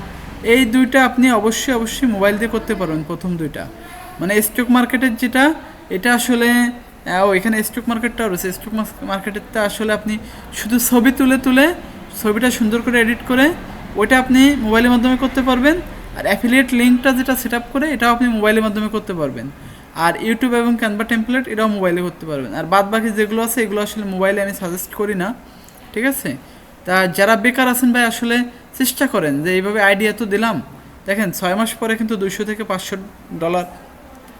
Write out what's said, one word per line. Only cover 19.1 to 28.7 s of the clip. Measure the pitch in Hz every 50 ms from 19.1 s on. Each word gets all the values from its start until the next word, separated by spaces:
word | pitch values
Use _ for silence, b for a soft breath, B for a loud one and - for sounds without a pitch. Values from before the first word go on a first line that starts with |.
| 190
পারবেন। | 165 151 135 127 120 113 139 147 B B B B B B B -
আর | 156 165 170 165
YouTube | - - 220 233 226 262 247 240
এবং | 240 233 240 240 226
Canva | 233 214 208 208 220
টেমপ্লেট, | 220 233 226 220 247 247 269 254 -
এটাও | 220 214 220 220
মোবাইলে | 208 202 185 180 175 180
করতে | 180 175 170 - 165
পারবেন। | 160 151 139 131 113 101
আর | 151 160
বাদ | 160 185 202 196 196
বাকি | 214 226 220 226
যেগুলো | 202 214 214 208 220 226 226
আছে, | 220 226 254 226
এগুলো | 196 202 208
আসলে | 208 208 - 220 208
মোবাইলে | 196 190 185 190 196 196 208
আমি | 196 196 190
সাজেস্ট | - 190 175 170 185 - - -
করি | - 208 202 208
না, | 185 180 208 247 - B B B B B B B B B B -
ঠিক | 208 240
আছে? | 269 269 - - 165 127 135 B B B B B B B - -
তা | 180 185 185 185 180
যারা | 165 196 196 208 226
বেকার | 214 202 247 247 269 254 254
আছেন | 240 247 262 247 233
ভাই, | 247 240
আসলে | 226 226 - 240 233 233 247 247 240 B B B B